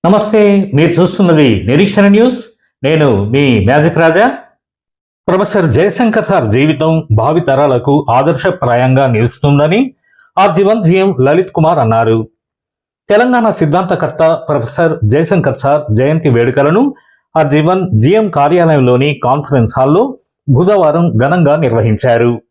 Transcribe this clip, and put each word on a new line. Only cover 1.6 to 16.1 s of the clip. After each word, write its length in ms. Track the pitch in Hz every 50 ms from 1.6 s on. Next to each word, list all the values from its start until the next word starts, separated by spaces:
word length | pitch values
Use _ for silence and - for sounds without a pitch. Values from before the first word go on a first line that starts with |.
| -
నిరీక్షణ 400 | 104 131 151 202 196 - 208 202
న్యూస్. 380 | 202 202 214 233 254 247 240 - - _ _ _ _ _ _ -
నేను 400 | - 160 156 151 139 113 98 101
మీ 400 | 104 120 139 143 139 120 107 92
మ్యాజిక్ 340 | 110 131 151 151 170 165 160
రాజా. 300 | 170 160 160 185 220 254 269 - - _ _ _ _ _ _ _ _ _ _ _ _ _ _ _ _ -
ప్రొఫెసర్ 440 | 175 185 202 - - 208 180 156
జయశంకర్ 520 | 110 - 170 208 196 - 247 220 220 226 185
సార్ 280 | - 190 175 127 107
జీవితం 540 | 101 127 143 156 156 127 156 160 160 160 151 -
భావితరాలకు 960 | 110 107 110 139 156 175 175 - 135 135 147 131 131 120 123 143 139 120 - -
ఆదర్శప్రాయంగా 960 | 120 127 143 165 165 - - 190 180 180 - 127 120 120 127 131 131 135 139
నిలుస్తుందని 880 | 131 120 107 117 123 - - - 143 143 143 147 156 180 226 277 262 - _ _ _ _ _ _ _ _ 175
ఆర్జీవన్ 460 | 190 202 160 180 202 196 220 233 190
జీఎం 320 | 160 180 190 190 196 185 123
లలిత్ 320 | 127 139 151 180 185 -
కుమార్ 260 | - - 151 160 170 151
అన్నారు. 500 | 123 110 113 113 117 113 113 113 110 - _ _ _ _ _ _ _ _ _ _ _ _ _ _ _ _
తెలంగాణ 400 | 202 214 247 254 247 240 226 220
సిద్ధాంతకర్త 920 | - - 165 147 143 180 185 180 185 180 175 156 - - 160 160 165 156 - -
ప్రొఫెసర్ 500 | 147 143 117 - - - 170 165 160 165 -
జయశంకర్ 540 | 104 113 151 170 - 202 180 - - - -
సార్ 360 | - 139 143 151 147 - 107
జయంతి 340 | 110 127 143